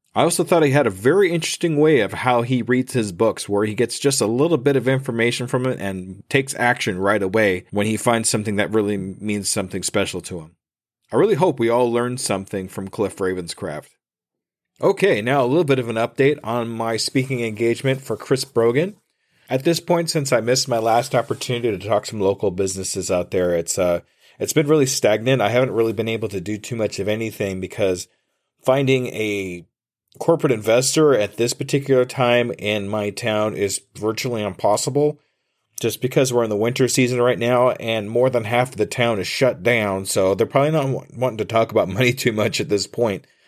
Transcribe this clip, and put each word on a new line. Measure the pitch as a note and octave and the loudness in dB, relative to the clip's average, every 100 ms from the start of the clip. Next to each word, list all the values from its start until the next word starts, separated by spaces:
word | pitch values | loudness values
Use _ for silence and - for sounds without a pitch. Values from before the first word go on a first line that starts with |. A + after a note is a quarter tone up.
| _ | _
I | G#2+ | 0
also | D#3 E3+ E3 | 2 0 2
thought | E3+ | 4
he | D3 | 4
had | C#3+ A#2+ | 4 2
a | |
very | F#2+ A#2 F#3 F#3 | 2 4 4 4
interesting | E3+ - - E3+ D3 | 2 -4 -2 0 2
way | D3 C#3 | 4 4
of | G2 | 2
how | - B2 A#2+ | -2 0 2
he | A#2 B2+ | 2 -2
reads | A2+ B2+ B2+ | 2 0 0
his | B2+ G#2+ | -2 -2
books, | E2+ A2+ E2 - | 0 0 0 -2
where | G2+ G#2+ | 0 0
he | G2+ | 0
gets | A#2 - | -2 0
just | C#3+ C3+ | -2 0
a | G#2+ | 0
little | A#2+ E3 D#3 | 2 0 2
bit | C#3 C3+ | 2 2
of | A#2+ | 2
information | C3 C3+ A#2 A#2 A#2 B2 | 0 -2 0 0 0 -4
from | B2+ C3 | -2 -2
it | A#2+ | -4
and | G2 F#2+ F#2 F#2+ - | -6 -6 -10 -14 -2
takes | C#3 C3+ - | -2 -2 0
action | A#2+ A#2+ - F#2 | 0 0 -2 0
right | G2 G#2 | 0 2
away | F#2+ A2 G#2 F#2 - | 0 2 2 0 -4
when | G2+ G#2+ | -2 -2
he | G#2+ | 0
finds | B2+ A#2 A2+ | 0 0 0
something | A2+ G#2+ G2+ | -2 -2 -2
that | F#2 | 0
really | G#2+ G2+ G2+ | 0 0 -2
means | F#2+ F#2 G#2 G#2 G2 | -6 -8 -6 -4 -4
something | G#2+ F#2 G2 | -4 -4 -6
special | - G#2 F#2 F2+ | -4 -2 -2 -6
to | - F2 | -10 -12
him. | D#2+ _ _ _ _ _ _ | -14 _ _ _ _ _ _
I | A2+ | 2
really | G3+ E3+ | 2 4
hope | F3+ C3+ | 2 2
we | A#2 | 2
all | A#2+ B2 | 2 2
learned | A#2+ B2 B2 | 0 -2 -4
something | - G2 F#2+ G2 F#2+ | -4 -4 -4 -8 -8
from | - F#2+ | -10 -8
Cliff | - G2 - | -4 -4 -2
Ravenscraft. | F#2+ F#2 E2+ - F2+ D2 - _ _ _ _ _ _ _ _ - | -2 -2 -6 -10 -10 -10 -14 _ _ _ _ _ _ _ _ -2
Okay, | D3 C3 - A2+ | 0 2 2 2
now | A#2 C#3+ | 2 0
a | B2 | 2
little | D#3+ D3+ | 2 2
bit | B2+ | 0
of | A#2 | -2
an | A2+ | -2
update | A#2+ - C#3 D3 | -2 2 2 0
on | G#2+ A#2+ A#2 | -4 -4 -4
my | A2+ A2+ A2+ | -4 -4 -4
speaking | - C3+ C3 B2+ | -2 -2 -2 -4
engagement | A#2 G#2+ A#2 A2+ C3+ C3 | -4 0 0 0 -2 -2
for | - G#2+ | -6 -8
Chris | - C3+ - | -2 -2 0
Brogan. | A#2 A#2 B2+ F#3 - _ _ _ _ - | 0 2 2 -2 -6 _ _ _ _ -6
At | C3 E3+ | -2 0
this | D#3+ | -2
point, | - E3+ E3 | 0 0 0
since | D#3+ C3+ | -2 0
I | A#2+ | 0
missed | A2+ B2+ - | 2 0 0
my | A#2 | 0
last | A2+ A#2 A#2 | 2 2 2
opportunity | B2+ - - - A#2+ A#2+ F#2+ | 0 -2 -4 -4 -2 -2 -2
to | G2 | 0
talk | G#2 - | -2 -2
to | |
some | A2 | 0
local | G2 G2 G2+ | 0 2 -2
businesses | F2+ F#2+ F#2+ F#2 G2 F2+ | 0 -2 -4 -6 -6 -2
out | F2+ F2 | -2 0
there, | F#2+ F2+ | 0 2
it's, | E2+ E2+ - | 0 -2 0
uh, | F2+ F2 - _ _ - | 0 0 -4 _ _ -8
it's | G2+ | -2
been | D#3 D3 | 0 4
really | D#3 C3 | 4 2
stagnant. | - A2 A2 A#2 C3 | 2 2 2 2 2
I | G2+ | 2
haven't | B2 B2+ | 2 2
really | G#2 A2+ | 2 0
been | G#2+ A2+ | 0 -2
able | A2+ G#2+ | -4 -4
to | G2 | -6
do | F2 G#2 | -6 -8
too | - A#2 | -6 -4
much | G#2 - | -2 -2
of | G2 | -2
anything | A2 A2+ - G2+ F#2 | -2 -4 -4 -6 -6
because | F2+ - G2 F2+ - _ _ _ _ _ - | -8 -2 0 -2 -6 _ _ _ _ _ 0
finding | C3+ C3+ C3 B2 | 2 2 2 0
a | - G#2+ G2+ F#2+ F2 E2 _ _ _ _ - | -4 -2 -2 -4 -8 -14 _ _ _ _ -4
corporate | - E3 D3 | 0 2 2
investor | A2 G#2 A#2 C3+ D#3+ D3+ | 0 2 2 4 4 4
at | A#2+ G2+ - | 4 0 -2
this | A#2+ | -2
particular | - C#3 C#3+ C3+ B2+ B2 | -2 -2 -2 2 2 2
time | - A#2+ A#2+ A#2 - | 0 2 2 0 -2
in | G#2 G#2+ G2 | -2 -2 -2
my | G#2+ G#2 | -4 -4
town | G2 A#2 G#2+ G#2+ - | -4 -2 0 0 0
is | G2 - - - | -2 -4 -12 -6
virtually | G#2+ A2 C3 A#2 | -4 -4 -4 -4
impossible, | G#2 F2+ G#2 G#2 - C3+ D3+ D3 _ _ _ _ _ - | -4 -2 0 0 0 0 0 -2 _ _ _ _ _ -6
just | A2+ - | -4 -2
because | B2+ D3+ C3 | 0 2 2
we're | A#2+ | 2
in | A2+ | 2
the | G#2 | 0
winter | A2+ C3 B2 | 0 2 2
season | - B2 B2 | 2 2 2
right | B2 F#2 | 2 2
now | A#2 B2 B2+ | 2 2 2
and | - A2+ A2+ G#2 | 0 -4 -4 -2
more | A#2 B2+ | 2 2
than | A#2+ G#2+ | 2 0
half | A#2+ C3 | 0 0
of | G2+ | -2
the | G#2+ | -4
town | - A#2 G#2+ | 0 0 0
is | F2+ | -4
shut | - B2+ B2+ | 0 0 0
down. | A2 A#2+ G2+ F#2+ F#2+ | 0 0 0 -2 -2
So | A2 F#2+ | 0 2
they're | F#2+ A2+ | 2 0
probably | C#3 D3 | 2 2
not | D#3 C3+ | 0 0
wa-, | A#2 - A2+ | -4 -8 -4
wanting | B2+ A2 | -4 -2
to | G2 | -2
talk | A2+ A2+ | 0 2
about | G#2+ F#2 | 2 0
<laughs> | |
money | F2+ B2 | 2 0
too | A#2+ B2 | 2 0
much | G#2+ G#2+ - | 0 0 -2
at | F#2+ | 0
this | G2+ - | -2 -2
point, | - A#2 F#2+ - _ | -2 0 -2 -8 _